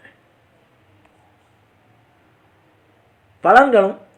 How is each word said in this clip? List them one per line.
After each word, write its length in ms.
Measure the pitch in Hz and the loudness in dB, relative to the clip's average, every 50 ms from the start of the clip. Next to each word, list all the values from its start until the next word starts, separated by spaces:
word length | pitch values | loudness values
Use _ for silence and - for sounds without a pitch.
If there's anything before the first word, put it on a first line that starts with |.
| - - _ _ _ _ _ _ _ _ _ _ _ _ _ _ _ _ _ _ _ _ _ _ _ _ _ _ _ _ _ _ _ _ _ _ _ _ _ _ _ _ _ _ _ _ _ _ _ _ _ _ _ _ _ _ _ _ _ _ _ _ _ _ _ _ _ _ - | -20 -20 _ _ _ _ _ _ _ _ _ _ _ _ _ _ _ _ _ _ _ _ _ _ _ _ _ _ _ _ _ _ _ _ _ _ _ _ _ _ _ _ _ _ _ _ _ _ _ _ _ _ _ _ _ _ _ _ _ _ _ _ _ _ _ _ _ _ -2
பலன்களும் 540 | 170 214 254 277 277 240 202 190 196 269 - - _ _ | 0 2 2 2 2 0 -2 -2 -4 -6 -14 -20 _ _